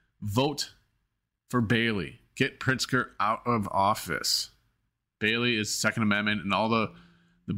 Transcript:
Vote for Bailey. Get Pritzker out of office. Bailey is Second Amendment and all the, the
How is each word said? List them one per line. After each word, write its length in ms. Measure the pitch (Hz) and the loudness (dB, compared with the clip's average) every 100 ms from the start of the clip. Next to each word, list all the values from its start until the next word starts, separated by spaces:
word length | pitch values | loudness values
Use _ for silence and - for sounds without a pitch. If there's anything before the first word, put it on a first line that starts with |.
| _ _ | _ _
Vote 520 | 104 107 151 143 - - _ _ _ _ _ _ _ | -4 0 0 0 -8 -12 _ _ _ _ _ _ _
for 120 | 123 | 0
Bailey. 580 | 104 117 117 104 73 - _ - | 2 2 2 0 -4 -10 _ -4
Get 240 | 139 - | -2 -2
Pritzker 520 | 131 127 - 131 - - | -2 -2 0 -2 -2 -2
out 200 | 101 113 123 | 0 0 0
of 240 | 117 98 | 0 0
office. 800 | 98 98 110 95 69 - - - _ _ _ _ _ _ _ | 0 2 0 -2 -4 -2 -2 -4 _ _ _ _ _ _ _
Bailey 360 | 107 117 120 110 | 0 2 2 0
is 180 | 104 | -2
Second 300 | - 107 117 | -2 -2 2
Amendment 400 | 107 101 104 104 | 2 2 0 -2
and 100 | 92 | 0
all 140 | 95 110 | 0 2
the, 240 | 113 107 - - _ _ _ | 2 0 -6 -20 _ _ _
the 60 | - | -8